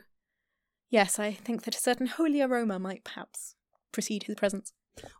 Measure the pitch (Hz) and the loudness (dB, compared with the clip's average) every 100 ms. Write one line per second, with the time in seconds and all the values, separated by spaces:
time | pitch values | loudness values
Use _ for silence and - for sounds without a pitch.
0 | - _ _ _ _ _ _ _ _ 226 | -6 _ _ _ _ _ _ _ _ 4
1 | 190 - 208 202 - 226 226 - 247 247 | 6 2 -2 -4 -4 -4 -4 0 2 2
2 | 254 - 320 285 262 247 220 185 185 - | 0 2 2 4 4 2 0 -2 -4 -8
3 | - - - - - - _ _ _ - | -10 -12 -12 -14 -14 -18 _ _ _ -6
4 | - 208 - 208 196 196 - - _ - | -2 -4 -4 -2 0 -2 -8 -20 _ -20
5 | - | -20